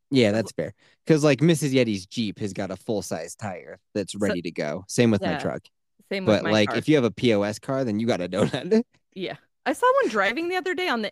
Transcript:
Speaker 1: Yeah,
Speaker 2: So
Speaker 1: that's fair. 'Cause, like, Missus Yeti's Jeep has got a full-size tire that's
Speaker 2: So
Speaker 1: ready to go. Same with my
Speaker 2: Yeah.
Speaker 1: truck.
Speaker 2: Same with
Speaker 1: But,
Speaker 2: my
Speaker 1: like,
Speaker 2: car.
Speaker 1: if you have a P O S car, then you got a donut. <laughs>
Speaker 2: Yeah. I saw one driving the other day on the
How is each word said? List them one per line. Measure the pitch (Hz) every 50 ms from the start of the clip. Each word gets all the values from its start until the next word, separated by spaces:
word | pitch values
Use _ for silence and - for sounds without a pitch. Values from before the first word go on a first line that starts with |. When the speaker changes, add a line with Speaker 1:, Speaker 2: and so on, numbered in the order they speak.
| _ _
Speaker 1:
Yeah, | 139 131 113 101
Speaker 2:
So | 104
Speaker 1:
that's | 113 104 -
fair. | - - 76 95 - _ _ _ _ _ _
'Cause, | - 160 147 147
like, | 151 139 123
Missus | 151 175 165 139 156 139 131
Yeti's | 131 123 113 104 95 92
Jeep | - - 120 113 98 87 -
has | 113 98
got | 85 101 98 92
a | 92
full-size | - - - 110 101 90 - 101 82 82 87 -
tire | - 110 101 90 80 64 73 92 - _ _ -
that's | 104 92 -
Speaker 2:
So | - 101
Speaker 1:
ready | 104 98 101 87
to | 82 87
go. | 80 87 80 73 73 101 101 -
Same | - - 120 113
with | 107 98
my | 92 -
Speaker 2:
Yeah. | 78 71
Speaker 1:
truck. | - 82 62 64 - _ _ _ _ _ _ _ _ _
Speaker 2:
Same | 190 196 190
with | 107 104
Speaker 1:
But, | 95 -
Speaker 2:
my | -
Speaker 1:
like, | 107 107 107 107
Speaker 2:
car. | 117 120
Speaker 1:
if | - 147
you | 156
have | 143 120
a | 110
P | - - 127 120 107
O | 101
S | 101 104 104 -
car, | - - 135 135
then | 135 117 101 104
you | 117
got | 117 113 87
a | 87 90
donut. | 90 101 113 131 - 127 143 180 220 226 - -
<laughs> | _ _ _ _ _ 190
Speaker 2:
Yeah. | 180 - - - _ _ _ _ _
I | 247
saw | 320 - 480 508 523 554
one | 466 285
driving | 214 208 190 196 233 330 339 349
the | 370
other | 370 359 370 359
day | - 359 349
on | 269 233
the | 208 -